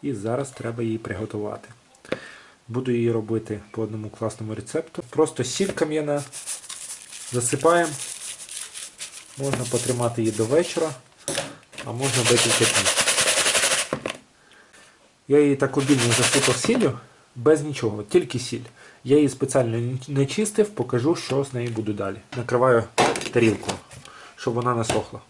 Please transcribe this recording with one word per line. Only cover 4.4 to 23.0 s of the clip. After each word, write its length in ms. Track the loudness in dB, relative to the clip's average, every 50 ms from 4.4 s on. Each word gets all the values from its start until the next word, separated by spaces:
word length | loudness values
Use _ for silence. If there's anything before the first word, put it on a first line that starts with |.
| -8 -8 -8
рецепту. 480 | -8 -10 -6 -6 -6 -6 -6 _ -12 -12 -6
Просто 340 | 2 2 2 2 2 -4 -4
сіль 260 | -4 0 -2 -2 -2
кам'яна. 520 | 0 -2 -2 0 0 -2 0 0 -2 -2 -4 -6 -12 -14 -10 -10 -12 -12 -12 -16 -16 -14 -14 -14 -14 -16 -16 -18 -18 -16 -12 -4
Засипаємо. 600 | -4 -2 0 0 -2 2 4 4 4 4 2 0 -4 -8 -10 -12 -12 -12 -12 -14 -14 -14 -16 -14 -14 -14 -14 -14 -14 -16 -16 -16 -14 -16 -16 -16 -16 -18 -20 -18 -12 -6
Можна 260 | -4 -2 -2 -2 -2 -2
потримати 520 | -2 -2 0 0 0 0 0 0 0 0
її 120 | 0 0 2
до 80 | 0 0
вечора, 460 | 4 4 2 2 2 -2 -2 -2 -2 -4 -8 -16 _ _ _ -10 -6 -6 -6 -6 -8 -12 -18 -20 _ -18 -14 -10
а 80 | -8
можна 300 | -6 -2 -2 0 0 2
декілька 360 | 4 4 4 4 4 4 4 4
днів. 340 | 4 4 2 2 2 2 2 2 2 2 2 2 2 2 2 2 2 2 2 2 2 2 0 0 -2 -4 -4 -6 -6 -8 -8 -8 -14 _ _ _ _ _ -20 -20 -20 _ -20 -20 -20 -20 _ _ _ _ _ _ _ 4
Я 120 | 6 6
її 160 | 8 6 4
так 200 | 4 2 0 2
обільно 360 | 0 4 4 4 4 6 4
засипав 440 | 4 4 2 2 2 2 2 2 0
сіллю, 420 | 2 2 2 2 4 4 2 0 -2 -12 -20 -20 _ _ _ _
без 260 | 0 4 4 4 4
нічого, 400 | 4 -4 -6 -2 -2 -2 -2 -2
тільки 360 | -8 2 2 2 2 4 -4 -4
сіль. 220 | -4 -4 -8 -8 -8 -12 -20 -20 -20 -20 -20 -14 _
Я 120 | 4 4
її 120 | 6 6 4
спеціально 680 | 2 -2 -4 0 2 2 2 2 0 -2 -2 -2 -4 -6 -8 -4
не 180 | 0 0 0
чистив, 420 | 2 2 0 -2 0 2 2 2 2
покажу, 460 | 2 -6 -4 0 0 0 2 2 0
що 280 | 0 -2 -2 0 0 0
з 80 | -2
нею 180 | -4 -6 -6 -4
буду 220 | -4 -4 -4 -4
далі. 240 | -4 -4 -4 -6 -6 -8 -14 _ -10
Накриваю 480 | -8 -4 0 2 4 6 6 6 4 2 0 0 2